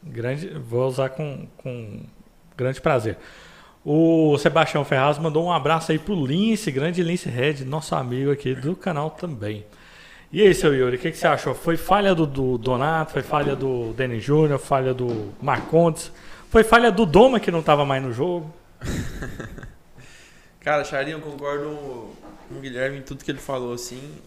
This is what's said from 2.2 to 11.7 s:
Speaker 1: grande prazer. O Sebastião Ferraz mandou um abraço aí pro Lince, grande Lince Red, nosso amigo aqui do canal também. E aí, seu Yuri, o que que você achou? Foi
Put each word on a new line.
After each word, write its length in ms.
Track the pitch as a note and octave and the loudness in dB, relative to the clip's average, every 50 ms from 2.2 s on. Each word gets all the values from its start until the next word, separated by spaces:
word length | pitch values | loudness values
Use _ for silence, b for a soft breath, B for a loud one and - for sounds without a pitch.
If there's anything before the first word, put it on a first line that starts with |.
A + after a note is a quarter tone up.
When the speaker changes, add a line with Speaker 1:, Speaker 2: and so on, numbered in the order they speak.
| - _ _ _ _ - _ | -20 _ _ _ _ -20 _
Speaker 1:
grande 240 | - A#2+ B2+ C3+ - | -4 -4 -4 -4 -2
prazer. 360 | - D#3+ D3+ B2+ A2 A2 F#2+ B B B B B B B B B B B B B _ | 0 2 2 2 0 -2 -6 B B B B B B B B B B B B B _
O 520 | - D3 D#3 E3 E3 E3 D#3+ D#3+ D3+ D3 C#3 | 0 2 4 6 6 6 6 6 4 4 4
Sebastião 440 | - E3+ C#3+ D#3+ D#3 - - D3+ C#3+ | 2 2 2 2 2 2 0 -4 -2
Ferraz 340 | - - C3+ C3 C#3+ D3 C#3 | 0 2 2 2 2 2 0
mandou 260 | D#3+ E3 D3 D3+ E3 | -2 -2 0 0 0
um 80 | F3 F3 | 0 0
abraço 400 | D#3+ C3+ C#3+ D#3+ D#3+ D#3+ - D#3+ | 0 2 0 0 0 0 -2 -4
aí 60 | D#3 | -4
pro 160 | D#3 - G#3 F3+ C#3+ | -2 -4 -4 -2 -2
Lince, 440 | B2 C#3 E3+ G3+ A3+ A3+ G#3 - - | -2 0 0 2 2 0 0 -2 -4
grande 320 | C#3 C3 C#3 E3+ F3+ F3+ F3+ | -2 -2 -2 -2 -2 -2 -2
Lince 260 | E3 F3 F3+ - - | -2 -2 -4 -4 -6
Red, 360 | A#2 B2 B2+ D3 D#3 C#3 C3+ | -4 -2 -2 -2 -2 -2 -6
nosso 280 | B2+ C3+ D#3 D3+ - E3 | -6 -6 -6 -6 -4 -4
amigo 360 | D#3 C3+ A#2+ A#2+ B2+ C3+ C#3 C#3+ | -4 -4 -4 -4 -2 0 0 -2
aqui 220 | C3+ - C3 C3 | -2 -2 -6 -6
do 200 | B2+ B2+ C#3+ F#3 | -4 -4 -6 -6
canal 360 | - - G3 F3 C#3+ D3 E3 | -4 -4 -6 -4 -4 -4 -6
também. 540 | - - - F3+ D3+ A2+ G2+ G#2 G#2+ G#2 F#2+ - B B B B B B B B B B B B - | -6 -8 -10 -10 -8 -8 -8 -8 -8 -8 -12 -16 B B B B B B B B B B B B 0
E 80 | D#3 G#3 | 6 6
aí, 120 | G3 E3+ | 6 6
seu 200 | - - D#3+ C#3+ | 8 4 4 4
Yuri, 220 | C3 B2+ B2 B2 | 4 2 2 0
o 20 | B2+ | -2
que 120 | - E3 | -4 -6
que 60 | D#3+ - | -6 0
você 80 | - | 2
achou? 280 | E3+ D3 C3 - D3 B2+ | 2 2 2 0 -4 -4
Foi 220 | - - - | -4 -2 -2